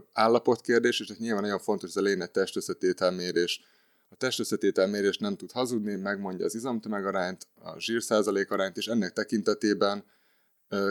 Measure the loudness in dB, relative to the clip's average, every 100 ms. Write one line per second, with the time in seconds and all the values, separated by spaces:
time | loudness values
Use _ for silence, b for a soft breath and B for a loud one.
0 | -6 0 4 4 4 0 2 2 2 0
1 | -6 -8 -4 -2 -2 -2 -2 -4 -4 0
2 | 2 0 0 -2 -2 -2 -6 -2 -2 2
3 | 0 0 0 0 0 -2 b b b b
4 | b -6 -4 -2 -4 0 2 4 2 4
5 | 0 0 -2 -6 -6 -4 -2 -2 -4 -4
6 | -4 -4 -6 -4 -4 -4 -4 -6 -4 -4
7 | -2 -2 -2 -6 -14 _ -16 -10 -2 -2
8 | 2 2 4 2 0 0 -2 -2 -2 0
9 | 0 -2 -2 0 0 2 2 2 2 0
10 | -6 _ _ _ _ _ _ -2 -2